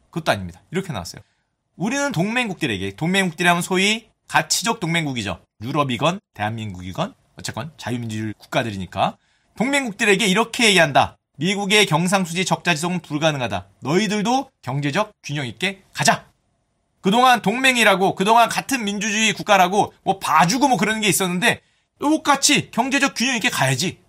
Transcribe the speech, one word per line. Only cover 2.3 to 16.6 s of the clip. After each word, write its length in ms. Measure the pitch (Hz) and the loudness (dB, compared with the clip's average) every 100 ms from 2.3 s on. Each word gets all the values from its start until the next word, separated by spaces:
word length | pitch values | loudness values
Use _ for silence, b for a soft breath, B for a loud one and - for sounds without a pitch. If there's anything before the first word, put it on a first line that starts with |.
| 240 233 170 143 98 98 - | 0 -2 -2 -4 -2 -6 -4
동맹국들이라면 680 | 160 190 185 160 175 170 | 0 0 0 0 2 2
소위 460 | 170 185 196 220 - _ - | 2 2 2 0 -6 _ -4
가치적 520 | 147 160 - 226 233 | -2 0 -2 -2 -2
동맹국이죠. 640 | 165 165 151 123 101 82 _ - | -2 -2 -2 -4 -6 -8 _ -14
유럽이건 600 | 113 151 139 117 156 196 - | -4 -2 0 0 0 -2 -6
대한민국이건 800 | - 104 113 107 90 92 85 196 - _ - | -6 -6 -4 -8 -10 -10 -6 -6 -8 _ -14
어쨌건 360 | - - 156 - | -10 -10 -10 -12
자유민주주의 560 | - 120 117 110 110 101 | -8 -6 -6 -6 -8 -10
국가들이니까 800 | - 156 117 98 90 - 120 - _ _ _ - | -6 -4 -4 -6 -8 -4 -4 -4 _ _ _ -6
"동맹국들에게 680 | 240 277 262 - 220 196 220 | -2 -2 -2 -2 2 4 4
이렇게 400 | 185 226 - 285 | 2 0 2 4
얘기한다." 500 | 180 156 139 107 - _ - | 6 4 4 2 -2 _ -6
"미국의 480 | 165 196 202 208 202 | -4 -2 2 4 4
경상수지 600 | 156 180 196 175 165 185 | 2 2 0 0 -4 -2
적자 280 | 165 175 160 | -2 0 -2
지속은 240 | 175 180 | -2 -6
불가능하다. 680 | - 147 160 143 117 98 - _ | -6 -2 0 0 -4 -6 -8 _
너희들도 680 | 123 180 214 208 202 262 277 _ | -2 0 0 0 0 -2 -2 _
경제적 500 | - 139 143 165 214 _ | -8 -4 -2 -2 -4 _
균형 220 | - 147 127 | -10 -8 -8
있게 360 | 101 190 196 _ | -6 -6 -6 _
가자." 320 | - - 202 - _ _ _ | -2 0 0 -4 _ _ _